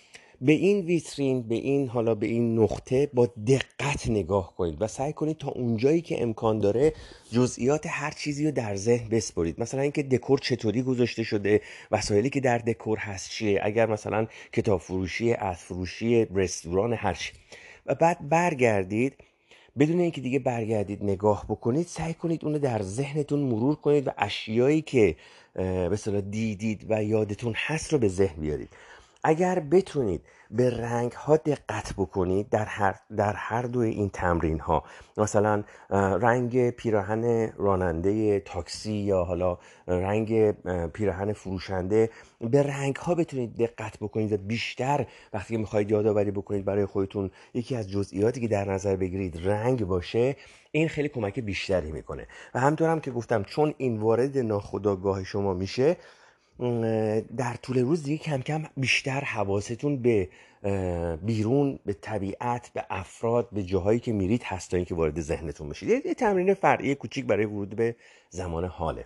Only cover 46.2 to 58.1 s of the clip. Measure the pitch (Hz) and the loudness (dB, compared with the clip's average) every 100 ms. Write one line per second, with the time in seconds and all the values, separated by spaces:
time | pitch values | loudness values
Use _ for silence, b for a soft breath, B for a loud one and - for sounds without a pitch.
46.2 | 104 101 95 101 98 101 98 101 98 107 | 0 -2 -4 -4 -2 0 0 -2 -2 -2
47.2 | 98 B B 127 120 123 101 98 98 92 | -4 B B -8 -4 -4 -4 -4 -4 0
48.2 | 107 127 117 104 98 95 98 95 92 92 | 0 2 0 0 0 -2 0 0 0 -2
49.2 | 95 82 90 104 117 131 98 92 85 113 | -6 -4 -2 0 0 0 0 -2 -2 0
50.2 | 123 139 B B B 151 160 151 147 131 | 0 -2 B B B -2 0 0 -4 -2
51.2 | 104 113 110 92 - 95 78 76 - 69 | -4 -4 -6 -6 -2 -2 -2 -8 -10 -12
52.2 | 55 B B 123 135 156 165 160 143 120 | -14 B B 0 2 2 0 0 -4 -6
53.2 | 110 117 98 - 151 - 127 110 110 113 | -2 -2 -2 0 0 0 -2 0 2 2
54.2 | 135 135 113 104 98 104 101 98 98 98 | 2 0 0 -2 -2 -2 0 0 0 -2
55.2 | 92 104 101 90 95 - 139 175 B B | -2 -2 -2 -2 -2 0 2 0 B B
56.2 | B B B - 123 120 113 110 110 110 | B B B -6 -4 -2 0 0 0 0
57.2 | 107 117 123 117 - 127 123 170 139 | -4 -6 -6 -6 -2 0 2 0 -2